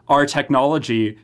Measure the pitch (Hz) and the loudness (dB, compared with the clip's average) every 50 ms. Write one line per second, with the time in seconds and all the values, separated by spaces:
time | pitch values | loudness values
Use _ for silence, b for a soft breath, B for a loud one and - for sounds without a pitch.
0 | _ - 139 143 143 143 - 147 139 - 143 131 135 143 156 151 143 - 117 110 | _ 0 2 2 2 0 -2 -4 -2 0 0 0 2 2 0 -2 -2 -2 -2 0
1 | 110 104 107 B | -2 -2 -4 B